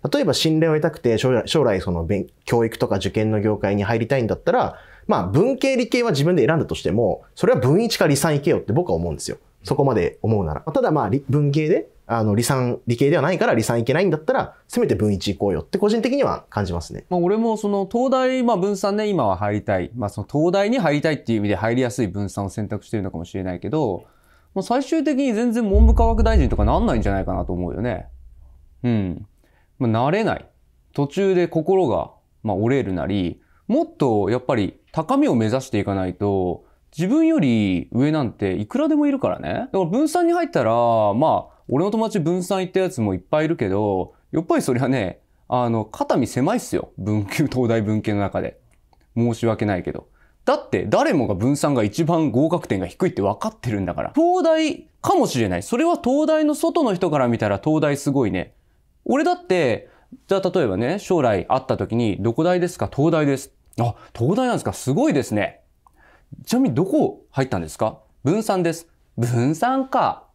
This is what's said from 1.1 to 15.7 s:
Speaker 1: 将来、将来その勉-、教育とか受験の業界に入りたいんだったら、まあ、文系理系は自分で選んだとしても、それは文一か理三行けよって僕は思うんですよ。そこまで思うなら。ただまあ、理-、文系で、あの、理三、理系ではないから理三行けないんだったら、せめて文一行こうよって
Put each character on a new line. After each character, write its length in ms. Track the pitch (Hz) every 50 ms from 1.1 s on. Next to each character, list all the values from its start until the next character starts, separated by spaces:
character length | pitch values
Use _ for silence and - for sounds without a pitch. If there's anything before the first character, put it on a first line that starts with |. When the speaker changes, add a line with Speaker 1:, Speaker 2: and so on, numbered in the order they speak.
| 113 107
Speaker 1:
将 140 | - 127
来、 160 | 127 113 - -
将 160 | - 165 139
来 160 | 120 101 95
そ 120 | 90 101
の 140 | 90 82 82
勉-、 220 | 80 101 95 98 - _ _ _
教 220 | - - 120 117
育 120 | 113 - -
と 120 | - 110
か 80 | 107 101
受 140 | - 98
験 200 | - 110 107 110
の 80 | 110 107
業 160 | 101 110 107
界 220 | 101 - 98 101 101
に 60 | 101
入 160 | 95 117 113
り 80 | 117 113
た 80 | 143 135
い 60 | 120
ん 40 | 104
だ 80 | 90
っ 20 | -
た 140 | - -
ら、 240 | - 254 175 - - - - - - - - -
ま 120 | 214 143
あ、 80 | 92 92
文 300 | 98 135 196 254 269 262
系 200 | - 269 269 233
理 100 | 254 -
系 160 | - 247 240
は 80 | 233
自 140 | 180 131 143
分 100 | 165 180
で 100 | 170 117
選 120 | 110 160 160
ん 20 |
だ 60 | 113
と 100 | - 80
し 80 | - -
て 80 | -
も、 320 | 85 110 117 95 80 - - - _
そ 120 | - - 185
れ 60 | 254
は 60 | 151
文 220 | 104 123 147 190 233
一 140 | 233 - -
か 80 | 196
理 120 | 180 269 -
三 160 | - 170 151
行 100 | 143 139
け 80 | 175
よ 60 | 143 95
っ 40 |
て 120 | - - 101
僕 160 | 147 175 175
は 60 | 175
思 140 | - 85 85
う 40 | 76
ん 20 |
で 60 | -
す 100 | - -
よ。 60 | - - _ _ _ _ -
そ 120 | - 143
こ 100 | - 143
ま 80 | 139 123
で 260 | 104 87 - - -
思 200 | - 107 110 104
う 40 | 95
な 80 | 78 73
ら。 80 | 69
た 200 | - - 147 -
だ 100 | 247 208
ま 140 | 156 147 120
あ、 40 | 101
理-、 140 | 104 139 143 -
文 220 | 127 147 147 143
系 180 | 139 160 156 151
で、 180 | 190 311 - - _ - _ -
あ 120 | 113 117 110
の、 100 | 107 101
理 100 | 107 120
三、 360 | - 143 135 127 123 - - _ -
理 100 | 120 -
系 140 | 143 139
で 60 | 160 165
は 40 |
な 100 | 131 160
い 60 | 185 160
か 80 | 208
ら 80 | 247 -
理 80 | 117
三 160 | 110 - 120 117
行 60 | 113
け 100 | 113 135
な 80 | 160
い 40 | 196
ん 40 | 190
だ 80 | 160 151
っ 40 |
た 120 | - - 262
ら、 220 | 254 127 - - - _ _
せ 140 | - 240
め 60 | 240 156
て 80 | 117
文 180 | 87 104 107 101
一 220 | 92 - 104 95
行 40 | -
こ 80 | 104 101
う 40 | 90
よ 60 | 76
っ 40 | -
て 140 | -